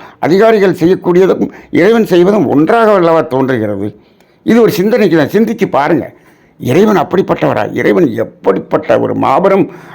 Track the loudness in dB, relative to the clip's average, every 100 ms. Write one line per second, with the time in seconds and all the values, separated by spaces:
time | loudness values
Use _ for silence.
0 | -20 -8 -2 2 2 2 0 0 0 0
1 | 0 0 2 0 -4 -8 -6 0 2 2
2 | 2 2 2 2 0 0 2 2 2 2
3 | 2 0 0 -2 -2 -2 -4 -6 -8 -10
4 | _ _ _ _ 0 2 2 0 -2 0
5 | 2 2 0 0 -2 -2 -2 -2 0 -2
6 | -4 -14 _ _ _ _ -2 0 2 0
7 | 0 -2 -2 -2 -2 -2 -4 -2 0 0
8 | 0 -2 -8 -6 -4 -4 -2 -6 -2 -2
9 | -2 -2 0 0 2 0 -2 -6 -20